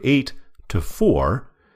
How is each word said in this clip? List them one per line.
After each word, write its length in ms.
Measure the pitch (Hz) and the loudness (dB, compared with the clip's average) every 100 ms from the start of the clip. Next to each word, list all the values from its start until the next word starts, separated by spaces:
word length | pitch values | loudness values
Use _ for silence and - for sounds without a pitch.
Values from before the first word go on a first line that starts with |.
eight 300 | 131 143 135 - - - - | 0 0 0 -8 -16 -20 -6
to 120 | 101 | -4
four, 680 | - - 220 71 73 131 - _ _ | -4 0 2 4 2 -2 -6 _ _